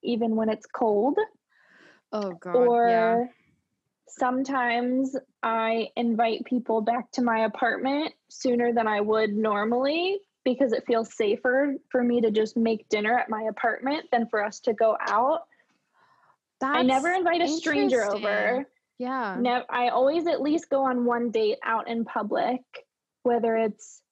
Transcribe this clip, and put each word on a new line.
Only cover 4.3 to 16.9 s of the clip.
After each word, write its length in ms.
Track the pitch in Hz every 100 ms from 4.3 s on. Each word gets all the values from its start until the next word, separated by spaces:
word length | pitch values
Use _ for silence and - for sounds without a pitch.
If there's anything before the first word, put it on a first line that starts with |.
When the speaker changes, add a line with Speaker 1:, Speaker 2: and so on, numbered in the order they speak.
| 254 269 277 240 233 247 254 262 262 - _
Speaker 1:
I 480 | 233 226 226 226 214 -
invite 480 | 233 220 233 220 -
people 340 | 254 - 220
back 300 | 214 240 -
to 100 | -
my 180 | 240 226
apartment 720 | 220 214 349 - 262 285 311 _ _
sooner 420 | - 262 240 240
than 140 | 233 220
I 140 | 208
would 320 | 208 220 220
normally 880 | 208 220 202 214 240 269 320 359 392 _ _
because 280 | - 254 269
it 140 | 226 -
feels 280 | 233 220
safer 600 | - 208 226 254 254 285 269 _
for 120 | 254
me 200 | 240 240
to 80 | 226
just 260 | 208 214 240
make 320 | 226 220 -
dinner 300 | 214 214 240
at 100 | -
my 140 | 220
apartment 640 | 220 214 233 214 254 302 -
than 160 | 240 233
for 140 | 214
us 180 | 208 -
to 120 | -
go 240 | 214 226 -
out. 440 | - 214 254 330 - _ _ _ _ _ _ _ _ _ _ _
I 200 | 262 302
never 260 | 254